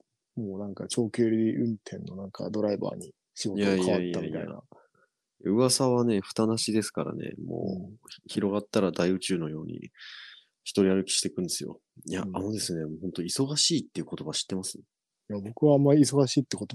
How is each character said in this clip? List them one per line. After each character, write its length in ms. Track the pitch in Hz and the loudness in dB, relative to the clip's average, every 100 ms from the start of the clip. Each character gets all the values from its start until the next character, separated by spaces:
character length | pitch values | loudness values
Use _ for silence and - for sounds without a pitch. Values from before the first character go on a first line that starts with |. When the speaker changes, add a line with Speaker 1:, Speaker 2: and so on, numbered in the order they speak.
| _ _ _ - | _ _ _ -8
Speaker 1:
も 220 | 104 95 | -6 -6
う 20 | |
な 80 | 104 | -8
ん 80 | 92 | -8
か 120 | 104 | -6
長 220 | - 113 | -2 0
距 140 | - | 2
離 120 | 113 110 | 4 4
運 420 | 110 - 117 107 - | 2 2 0 -2 -8
転 120 | - | -12
の 160 | - 92 | -10 -10
な 120 | 98 | -12
ん 40 | |
か 180 | - - | -8 -6
ド 120 | 107 | -2
ラ 120 | 104 | 0
イ 40 | 101 | 0
バ 140 | - | -4
ー 40 | - | -8
に 180 | - - _ | -14 -18 _
仕 160 | - 110 | -8 -4
事 140 | 101 | 0
が 120 | 101 95 | 2 4
変 40 | |
わ 40 | |
っ 40 | 92 | 4
た 120 | 92 | 2
み 0 | |
た 0 | |
い 0 | |
な。 0 | |
Speaker 2:
い 120 | 87 | 0
や 20 | |
い 0 | |
や 160 | 87 80 | -4 -4
い 40 | |
や 120 | 80 82 | -6 -8
い 40 | |
や。 140 | - - - _ _ _ _ _ _ | -12 -18 -20 _ _ _ _ _ _
噂 460 | - 107 127 127 131 | 0 4 4 4 4
は 140 | 123 | 4
ね、 160 | 120 101 | 4 2
蓋 260 | - - 110 | 0 0 2
な 100 | 110 | 2
し 140 | - | 0
で 100 | 107 | 0
す 80 | 104 | 0
か 120 | - | -4
ら 100 | - | -4
ね。 200 | 78 - - - | -6 -8 -10 -8
も 320 | 85 190 190 | -6 -4 -6
う、 40 | |
Speaker 1:
う 20 | 185 | -10
ん。 40 | 202 - - - | -16 -20 -20 -6
Speaker 2:
広 260 | - 101 | -2 0
が 60 | 101 | -2
っ 40 | |
た 180 | 104 110 | 0 2
ら 100 | 95 | 2
大 200 | 80 90 | 2 2
宇 80 | 92 | 2
宙 180 | - 90 | 0 -2
の 120 | 78 | -2
よ 120 | 78 | -6
う 40 | - | -8
に 260 | - - - - - - - _ _ | -10 -14 -18 -20 -18 -20 -20 _ _
一 180 | - - | -4 2
人 120 | 95 95 | 4 4
歩 80 | |
き 100 | 95 | 2
し 80 | - | 0
て 60 | 95 | -2
い 40 | |
く 100 | - | -4
ん 20 | 87 | -4
で 40 | |
す 140 | - | -4
よ。 160 | - - _ - - | -8 -12 _ -18 -8
い 80 | |
や、 100 | 92 | -6
Speaker 1:
う 80 | 98 | -4
ん。 60 | 92 | -6
Speaker 2:
あ 20 | |
の 100 | 98 | -4
で 80 | 107 | -4
す 160 | 90 85 | -4 -4
ね、 100 | 78 | -6
も 100 | 80 | -6
う 40 | |
ほ 60 | 90 | -8
ん 40 | |
と 100 | - | -6
忙 340 | 90 - 139 151 | -4 -2 -2 2
し 220 | - 156 | 2 2
い 40 | |
っ 40 | - | -2
て 100 | - | -8
い 20 | |
う 40 | 78 | -8
言 80 | 80 76 | -8 -6
葉 80 | |
知 100 | - | -6
っ 40 | - | -4
て 80 | 95 | -6
ま 80 | |
す？ 140 | 95 - | -6 -12
Speaker 1:
い 40 | - _ _ _ - | -18 _ _ _ -10
や、 80 | 104 | -8
僕 240 | 101 117 | -8 2
は 120 | 151 143 | 6 8
あ 20 | |
ん 60 | |
ま 100 | 143 | 8
り 80 | 147 | 8
忙 240 | 127 139 131 | 6 4 2
し 120 | - | 2
い 20 | |
っ 40 | 131 | 0
て 120 | - | -4
言 100 | 101 | -8